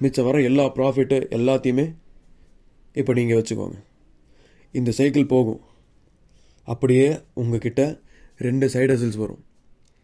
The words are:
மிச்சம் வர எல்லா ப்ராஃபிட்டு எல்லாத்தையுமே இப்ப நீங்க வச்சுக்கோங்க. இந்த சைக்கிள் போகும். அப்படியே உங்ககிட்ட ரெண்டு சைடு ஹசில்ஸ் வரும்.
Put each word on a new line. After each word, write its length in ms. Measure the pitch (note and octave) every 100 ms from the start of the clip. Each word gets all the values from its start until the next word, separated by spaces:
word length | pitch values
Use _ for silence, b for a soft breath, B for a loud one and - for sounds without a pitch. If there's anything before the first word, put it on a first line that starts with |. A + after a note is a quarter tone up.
மிச்சம் 240 | C#3 C3+
வர 180 | B2 D3
எல்லா 320 | B2 C#3 C3+
ப்ராஃபிட்டு 520 | C3+ C3+ C3 C3 C3+ -
எல்லாத்தையுமே 680 | A2+ B2 C3 C3 B2 D#3+ D#3+ - - - - - _ _ _ _
இப்ப 200 | C#3+ C3
நீங்க 220 | B2 A#2+
வச்சுக்கோங்க. 480 | A2+ A2 A2 F#2 F2+ - _ _ _ _ b b b b
இந்த 180 | C3 A#2+
சைக்கிள் 360 | A2+ C#3 D3 C3+
போகும். 340 | B2+ A2+ - b b b _ _ _ _ _ _ _
அப்படியே 560 | - A#2+ C3 B2+ C#3 D#3+ -
உங்ககிட்ட 680 | - A#2 A2+ A#2 - C#3+ D#3 - b b b
ரெண்டு 280 | B2 C3 C3+
சைடு 300 | B2+ C3 B2+
ஹசில்ஸ் 200 | A#2+ G#2
வரும். 280 | G#2+ - - _ _ - _ _